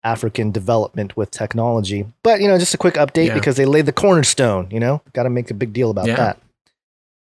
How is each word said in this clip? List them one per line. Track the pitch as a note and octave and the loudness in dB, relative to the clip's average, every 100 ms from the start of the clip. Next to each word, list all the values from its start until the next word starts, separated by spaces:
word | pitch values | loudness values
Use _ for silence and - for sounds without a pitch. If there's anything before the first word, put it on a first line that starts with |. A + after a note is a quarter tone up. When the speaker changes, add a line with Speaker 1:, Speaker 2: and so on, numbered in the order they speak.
Speaker 1:
African | A2+ A2+ A2 - G#2+ | -4 -4 -4 -4 -4
development | G#2 F#2+ A2+ G#2+ - G2+ - | -4 0 0 0 -4 -8 -6
with | G2+ | -8
technology. | - G#2+ A2+ A#2 A#2 G2 G2+ G2+ _ | -6 -6 -2 -2 -2 -2 -6 -8 _
But, | A3+ G#3+ | 2 2
you | G3+ | 4
know, | F#3 | 2
just | F3 | 2
a | - | 0
quick | F#3 | 0
update | E3 C#3+ - D#3+ | 2 0 2 0
Speaker 2:
Yeah. | |
Speaker 1:
because | A2 G#2 B2+ | 0 0 2
they | |
laid | C3+ D3 D3 | 2 4 2
the | |
cornerstone, | - G3+ F3 C3+ - B2 G2 F#2 | 2 4 4 2 2 0 0 -4
you | A2 | -2
know? | A#2+ D3 _ | -2 -2 _
Gotta | - B2 | -4 -2
make | A#2+ A#2 | -2 -4
a | |
big | G#2 A#2 | -6 -6
deal | G#2+ A#2+ | -2 -2
about | G2+ A2+ | 0 -2
Speaker 2:
Yeah. | A#2 | 0
Speaker 1:
that. | A#2 - _ _ _ _ _ _ _ _ _ | -2 -2 _ _ _ _ _ _ _ _ _